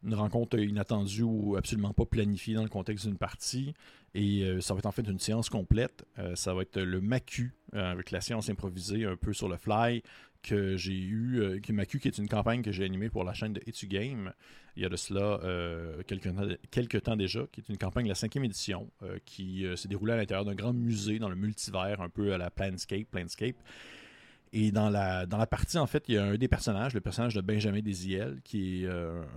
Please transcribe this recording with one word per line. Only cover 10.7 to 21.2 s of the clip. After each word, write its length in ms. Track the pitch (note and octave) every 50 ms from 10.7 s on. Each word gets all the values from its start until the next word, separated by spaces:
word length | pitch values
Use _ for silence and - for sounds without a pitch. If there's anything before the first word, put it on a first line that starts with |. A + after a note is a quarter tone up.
| F#2+
j'ai 220 | F#2 F2 F#2+ F#2+ F#2
eu, 420 | F#2 F#2 G#2+ A2 A#2 B2 B2+ A#2+
euh, 180 | G#2+ G2 F#2 G2+
que 140 | G#2 -
MACU, 260 | A2+ G#2 G2 - - C3+
qui 80 | -
est 100 | - -
une 120 | - G#2 G#2
campagne 340 | - G#2+ G#2 A2+ A#2 B2
que 80 | A#2 G#2+
j'ai 140 | G#2 F#2 G2
animée 260 | F#2+ F#2+ F#2 G#2 A2+
pour 140 | - G#2 F2+
la 100 | F#2 F2+
chaîne 180 | - A2 G#2+
de 80 | G#2 G2+ -
Etu 220 | A2+ A2 - - G2
Game, 440 | G2 G2 G#2+ C3 C#3 A#2 G2 F#2+ - _ - - - - - - -
il 60 | -
y 40 | F#2+
a 20 | F#2
de 80 | F2+
cela, 440 | F2+ - - G2 G2 G2+ G#2 G#2 F#2
euh, 600 | E2 F#2 F2+ F2 F2 E2+ E2+ E2 E2 E2 D#2 D2+ F#2
quelques 260 | - G2 F#2+ - F#2+
temps, 140 | F2 F#2+ G2+ G2 F#2 - - -
quelques 320 | - - B2 A#2 - G#2+
temps 140 | - - A2+
déjà, 280 | G#2+ G2 F2+ - A2+ C3 -
qui 100 | - -
est 80 | G#2 -
une 80 | G#2+
campagne 280 | F#2+ - F#2+ F#2 A#2+ B2
de 60 | G#2+
la 40 | F#2+
cinquième 300 | - - G#2+ - C#3+ C3+
édition, 440 | A#2 G2 - - - F#2+ F2 G#2 - _ _
euh, 160 | G2 F#2 F#2+ F#2+ _
qui, 420 | - - - G2 F#2 F#2 F#2+ F#2+
euh, 80 | F#2 F2+
s'est 140 | F2 - F#2+
déroulée 240 | G2+ F#2+ G2+ A2
à 40 | A#2
l'intérieur 280 | A#2 G#2 F#2 G2 F#2+ G2+
d'un 100 | G#2 G2
grand 180 | F#2+ G2+ A#2+
musée 460 | B2 B2 A#2+ A#2 A2+ G#2 G2 G#2+ G#2+
dans 100 | A2